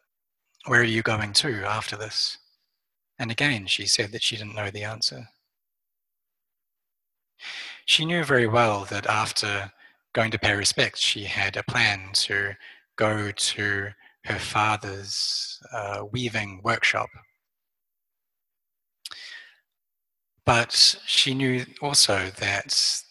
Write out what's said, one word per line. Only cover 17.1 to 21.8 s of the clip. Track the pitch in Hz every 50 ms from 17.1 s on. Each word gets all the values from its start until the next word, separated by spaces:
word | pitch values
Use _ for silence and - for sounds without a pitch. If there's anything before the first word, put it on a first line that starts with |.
| - - - _ _ _ _ _ _ _ _ _ _ _ _ _ _ _ _ _ _ _ _ _ _ _ _ _ _ _ _ _ _ _ _ _ _ _ - - - - - - - - - - _ _ _ _ _ _ _ _ _ _ _ _ _ _ _ _ _ _ _
But | - 123 117 120 - - - - - - - -
she | - - - - 139 131
knew | 135 135 131 127 127 123 - - -